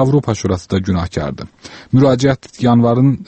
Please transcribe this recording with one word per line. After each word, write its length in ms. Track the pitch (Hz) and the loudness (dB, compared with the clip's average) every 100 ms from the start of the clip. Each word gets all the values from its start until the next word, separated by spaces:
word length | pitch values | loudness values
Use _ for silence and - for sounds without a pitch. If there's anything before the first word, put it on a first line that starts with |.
Avropa 320 | 131 143 123 | 0 0 0
Şurası 360 | 107 95 92 - | -4 -2 -4 -2
da 80 | 95 | -4
günahkardır. 680 | 92 90 85 - 73 65 - _ - - - | -2 -4 -4 -6 -6 -8 -16 _ -20 -20 -2
Müraciət 680 | 127 139 123 135 131 - - | 2 4 2 0 -2 -6 -4
yanvarın, 500 | 123 120 117 120 135 123 | 0 2 2 2 0 0